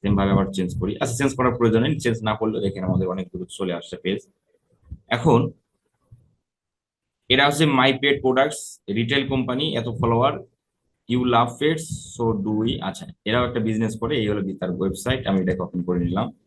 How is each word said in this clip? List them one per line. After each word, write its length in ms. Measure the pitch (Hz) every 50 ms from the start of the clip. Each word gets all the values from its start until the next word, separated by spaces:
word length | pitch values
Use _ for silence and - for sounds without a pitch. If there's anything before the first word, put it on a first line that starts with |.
সেম 140 | - 101 101
ভাবে 160 | 98 98 98
আবার 220 | 98 98 98 95 -
চেঞ্জ 260 | 95 92 87 90 -
করি। 180 | 92 95 - -
আচ্ছা, 140 | - 117 -
চেঞ্জ 200 | - 139 135 135
করার 200 | - 127 127 117
প্রয়োজন 260 | 117 120 113 107 113
নেই, 180 | 120 147 160 -
চেঞ্জ 180 | - 120 113 110 110
না 100 | 110 107
করলে 260 | 107 110 110 107 -
দেখেন 220 | 98 95 95 95 92
আমাদের 240 | 92 92 92 92 92
অনেক 200 | 90 95 92 - -
দূর 140 | 90 92 -
চলে 240 | - - 98 92 87
আসছে 240 | 85 - - - -
পেজ। 220 | _ 92 98 - - _ _ _ _ _ _ _ _ _ _ _ _ - - - _ _
এখন 440 | 131 120 117 165 127 117 120 113 - _ _ _ _ _ _ _ _ _ _ _ - - _ _ _ _ _ _ _ _ _ _ _ _ _ _ _ _ _ _ _ _ _ _
এরা 180 | 123 131 143 143
হচ্ছে 180 | 147 147 160
My 260 | 156 139 131 127 135 135 131
Pet 160 | 139 143 139 143
Products, 380 | 131 131 123 127 135 151 151 - - - - - _ - 101
রিটেল 320 | 110 117 117 135 139 131 110
কোম্পানি, 480 | 139 131 127 113 127 131 147 160 -
এত 120 | 117 113 123
ফলোয়ার, 460 | 113 - 120 117 117 117 123 139 147 - - _ _ _ _ _ _ _ _ _ _ _ _ -
You 100 | 120 123 123
Love 280 | 127 120 117 120 120 120 -
Pets, 260 | 143 151 147 - - - - - - - - -
so 60 | 117 113 110 104 98
do 80 | 107 107 107
we। 220 | 110 117 131 -
আচ্ছা, 240 | - 95 90 - - - - _ _
এরাও 220 | 104 110 123 123 120
একটা 120 | - 117
বিজনেস 380 | 110 110 110 110 113 107 110 113
করে, 180 | 120 113 151 131
এই 100 | 110 104
হলো 140 | 104 104 98 95 92 -
তার 120 | 92 90
ওয়েবসাইট, 560 | 87 90 95 95 92 - - 123 131 - - 98
আমি 120 | 98 95
এটাকে 200 | 90 92 92 90
ওপেন 220 | 90 - - 90 87
করে 160 | 90 90 90
নিলাম। 340 | 87 85 90 98 117 - - _ _